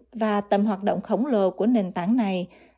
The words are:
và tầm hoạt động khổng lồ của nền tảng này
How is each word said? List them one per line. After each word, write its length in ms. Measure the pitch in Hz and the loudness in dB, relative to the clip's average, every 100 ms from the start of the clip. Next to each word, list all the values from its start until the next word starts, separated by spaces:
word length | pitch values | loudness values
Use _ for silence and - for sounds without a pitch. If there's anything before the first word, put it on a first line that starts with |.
| _ | _
và 280 | 220 220 208 | -4 -2 -2
tầm 260 | 202 202 214 | 0 0 2
hoạt 160 | 196 | 0
động 180 | 202 175 | -2 -2
khổng 260 | - 202 285 | -2 -2 0
lồ 240 | 220 190 | 2 0
của 160 | - 208 | 0 2
nền 260 | 240 185 | 2 0
tảng 240 | 185 175 254 | -4 0 0
này 320 | 202 185 180 - - | 0 -2 -6 -12 -20